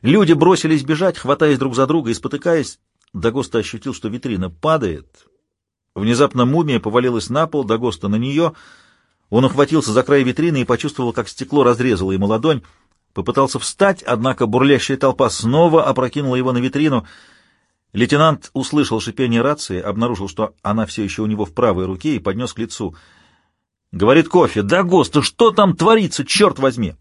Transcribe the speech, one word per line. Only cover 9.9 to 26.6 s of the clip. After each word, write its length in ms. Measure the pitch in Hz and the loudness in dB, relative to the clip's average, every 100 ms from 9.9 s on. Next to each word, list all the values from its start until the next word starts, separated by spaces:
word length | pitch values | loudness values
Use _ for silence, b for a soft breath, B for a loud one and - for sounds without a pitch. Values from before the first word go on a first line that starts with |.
за 100 | 110 | 0
край 200 | 127 143 | 2 2
витрины 400 | 127 123 165 147 | 2 0 0 0
и 20 | |
почувствовал, 480 | 120 120 147 147 123 | 0 -2 -2 -4 -4
как 160 | 113 107 | -4 -8
стекло 360 | - 131 143 | -10 -2 2
разрезало 480 | 123 117 127 101 95 | 4 2 0 0 0
ему 140 | 95 101 | -2 0
ладонь. 360 | 110 147 143 b b b _ _ - | 0 0 -2 b b b _ _ -10
Попытался 420 | 98 - - 127 | -4 0 0 -2
встать, 440 | - - 202 190 | -8 0 0 0
однако 420 | - 120 123 127 | -2 -2 -2 -2
бурлящая 540 | 117 113 139 135 - 131 | 0 2 4 2 0 -2
толпа 320 | 135 127 127 | 0 2 0
снова 560 | - 110 139 170 160 143 | 0 -2 2 4 4 2
опрокинула 500 | 131 127 143 139 127 | 0 -2 -4 -4 -2
его 160 | 127 | -2
на 60 | 123 | -2
витрину. 480 | 127 139 151 131 - b b b b b b b _ | -2 0 0 0 -4 b b b b b b b _
Лейтенант 560 | - 120 143 160 147 - | -2 0 2 2 0 -6
услышал 480 | - 131 147 147 113 | -8 -4 -2 0 -2
шипение 400 | 101 110 131 117 | -6 -4 0 0
рации, 400 | 123 147 - 92 | 0 -2 -6 -8
обнаружил, 480 | 92 104 117 107 98 | -6 -4 -4 -4 -8
что 260 | - 107 _ | -6 -6 _
она 240 | 98 110 | -6 -4
всё 180 | 107 - | -4 -4
ещё 200 | 101 - | -6 -4
у 40 | 107 | -4
него 200 | 107 101 | -4 -6
в 80 | |
правой 320 | - 120 90 92 | 0 0 0 -4
руке, 280 | 95 156 | -6 -4
и 40 | 131 | -4
поднёс 340 | 85 98 123 | -4 -6 -8
к 60 | - | -8
лицу. 360 | 110 - 98 78 b b b b b b _ _ _ | -10 -8 -10 -10 b b b b b b _ _ _
Говорит 380 | 82 101 143 160 | -2 4 4 6
Кофе: 320 | 180 139 - | 4 2 0
«Да, 220 | 101 175 | 0 0
Госта, 400 | 180 180 127 147 | 2 2 2 0
что 280 | 120 - 233 | -2 2 2
там 240 | 208 202 | 4 2
творится, 520 | - 165 226 196 - 135 | 2 4 4 2 -4 -4
чёрт 320 | - 202 | 2 2
возьми?» 360 | - | 2